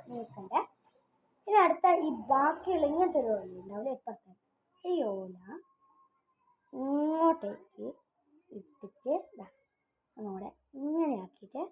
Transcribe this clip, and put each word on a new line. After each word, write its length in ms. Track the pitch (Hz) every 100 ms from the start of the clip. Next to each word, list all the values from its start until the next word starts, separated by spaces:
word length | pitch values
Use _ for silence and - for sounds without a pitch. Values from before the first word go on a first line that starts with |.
| -
നീക്കണ്ടേ. 500 | 240 226 - 190 269 - _ _ _ _ _ _ _ -
ഇനി 100 | 415
അടുത്ത 240 | 339 330 370 339 311
ഈ 20 | 233 220
ബാക്കിയുള്ള 540 | 269 294 320 370 349 285
ഇങ്ങനത്തെ 280 | 311 370 311
ഒരു 100 | 233 208
ഓല 180 | 185 185
ഉണ്ടാവില്ലേ 300 | 190 202 254 254
ഇപ്പുറത്തെ, 360 | - 208 190 - _ _ _ _
ഈ 80 | 349 349 226
ഓല 240 | 196 185 180 190 330 - _ _ _ _ _ _ _ _ _ _
ഇങ്ങോട്ടേക്ക് 1120 | 262 269 285 302 320 330 330 202 - - 403 220 - _ _ 294 302 _ 214
ഇട്ടിട്ട് 560 | - _ 196 - 247 339 -
ഇതാ 140 | 466 196 _ _ _ _ _ _ -
ഒന്നുകൂടെ 340 | 208 190 196 - _ 277
ഇങ്ങനെ 340 | 285 320 320 226
ആക്കിയിട്ട് 400 | 185 _ 196 269 349